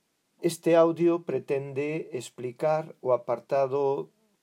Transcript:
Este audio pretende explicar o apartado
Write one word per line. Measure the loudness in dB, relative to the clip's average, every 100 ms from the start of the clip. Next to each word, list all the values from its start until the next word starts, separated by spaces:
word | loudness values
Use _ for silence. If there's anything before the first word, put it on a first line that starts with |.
| _ _ _ _
Este | -4 0 4 6
audio | 6 4 2 0
pretende | -2 -6 -2 -4 -4 -6 -4 -6 -8
explicar | -10 -12 -10 -10 -4 -2 -2 -4 -6
o | 0 0
apartado | 0 -6 -2 -2 0 0 0 -2 -6 _ _ _